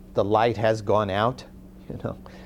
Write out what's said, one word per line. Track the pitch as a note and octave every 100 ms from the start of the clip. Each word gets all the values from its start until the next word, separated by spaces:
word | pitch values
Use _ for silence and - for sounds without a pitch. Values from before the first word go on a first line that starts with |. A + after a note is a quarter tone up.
| -
the | -
light | G2+ G#2+ A#2 A2
has | A2+ A2+
gone | G#2 G#2 G2+
out, | G2 A2+ C3 - - -
<laughs> | - -
you | -
know, | - - - -